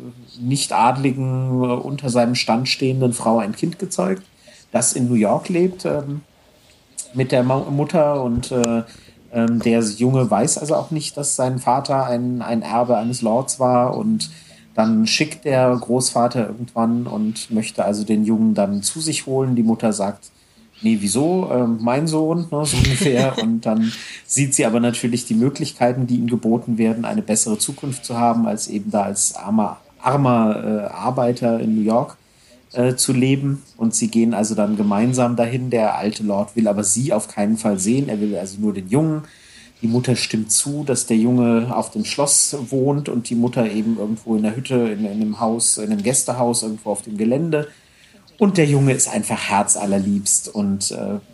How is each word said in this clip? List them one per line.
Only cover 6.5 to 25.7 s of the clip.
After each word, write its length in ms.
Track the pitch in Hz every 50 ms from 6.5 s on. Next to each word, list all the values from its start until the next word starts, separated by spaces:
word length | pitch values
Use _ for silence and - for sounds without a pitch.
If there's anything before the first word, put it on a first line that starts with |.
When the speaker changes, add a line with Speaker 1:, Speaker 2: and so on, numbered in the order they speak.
| _ _ _ _ _ _ _ _ _ - - - -
Speaker 1:
mit 180 | 127 131 127
der 100 | 147 127
Mu-, 280 | 123 127 131 135 - -
Mutter 520 | 143 143 147 147 - 165 151 147 147 143
und, 300 | 131 120 117 120 123 -
äh, 300 | 131 123 120 117 117 113 113 - - - - - - - _ - 120
ähm, 240 | 117 117 113 117 117
der 200 | 110 117 117 117
Junge 500 | 113 104 104 110 120 127 135 131 127 104
weiß 260 | 107 98 120 156 - -
also 180 | 151 147 156
auch 140 | 147 - -
nicht, 240 | 160 151 147 - - -
dass 180 | 147 - -
sein 220 | - 127 131 131 127
Vater 480 | - 120 123 135 135 - 139 135 131
ein, 340 | 127 123 120 123 123 123 120
ein 220 | 110 85 120 113
Erbe 340 | - - 107 117 123 120 120
eines 240 | 107 113 117 127 123
Lords 400 | 117 110 110 123 135 - - -
war 340 | 131 123 127 123 123 127 -
und 340 | - 104 110 110 107 - - - - - - - - - - -
dann 320 | - 110 113 113 110 113
schickt 380 | 110 - - 151 151 - - -
der 320 | 147 135 127 127 127 123 120
Großvater 680 | 113 - 117 127 127 - - 120 120 120 - 127 110
irgendwann 600 | 101 104 117 120 120 - 117 117 113 117 120 120
und 440 | 120 - 107 107 110 110 - - -
möchte 340 | 117 107 107 - - - 95
also 200 | 98 101 104 107
den 200 | 107 110 107 107
Jungen 300 | 107 113 107 113 110 107
dann 280 | 104 101 98 101 101
zu 180 | 101 - - 160
sich 260 | 156 160 143 - -
holen. 280 | 139 131 131 135 131 127
Die 60 | 120
Mutter 300 | 113 113 113 - - 110
sagt, 380 | 104 98 98 101 104 - - - _ _ _ _ _ _ _ _ _ -
„Nee, 160 | 110 110 113 104
wieso? 500 | 101 98 95 120 147 165 180 185 - -
Ähm, 260 | - 123 123 117 117 110
mein 260 | 113 117 123 143 160
Sohn“, 400 | 165 156 156 156 156 170 175 165 -
ne, 140 | 151 147 151
so 120 | 143 -
ungefähr. 640 | 127 123 139 135 127 196 147 127 120 135 135 127 120
Speaker 2:
<laughs> 40 |
Speaker 1:
Und 240 | 110 113 117 113 -
dann 260 | 113 110 110 113 113 - - - - - - -
sieht 280 | - - 135 143 135 -
sie 120 | - 139
aber 140 | 113 110 120
natürlich 460 | 120 120 117 - - 120 120 123 -
die 80 | - 113
Möglichkeiten, 720 | 110 120 131 135 - 135 131